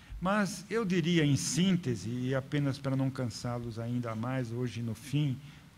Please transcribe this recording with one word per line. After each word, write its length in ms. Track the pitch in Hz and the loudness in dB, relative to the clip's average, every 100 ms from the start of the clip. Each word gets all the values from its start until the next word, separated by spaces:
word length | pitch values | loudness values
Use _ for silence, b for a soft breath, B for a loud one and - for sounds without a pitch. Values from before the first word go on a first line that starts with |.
| B - | B -4
mas 460 | 180 208 190 - - | 0 2 0 -2 -4
eu 140 | 220 | -2
diria, 400 | 214 180 160 175 | 2 2 4 4
em 120 | 147 135 | 6 4
síntese, 760 | - 127 190 180 127 113 107 | 2 2 4 4 2 -2 -4
e 240 | 123 127 | -4 -2
apenas 460 | 135 131 147 143 131 | -2 0 0 0 0
para 160 | 135 135 | -2 0
não 160 | 135 | 0
cansá-los 680 | 135 127 - 120 120 120 110 | -2 -4 -4 -6 -4 -6 -6
ainda 380 | 117 120 117 110 | -2 -2 -2 -4
mais 360 | 120 131 120 | -2 -2 -2
hoje 300 | 117 127 107 | -2 -4 -4
no 140 | 117 110 | -6 -6
fim 420 | - 143 147 127 B B B | -2 0 0 -2 B B B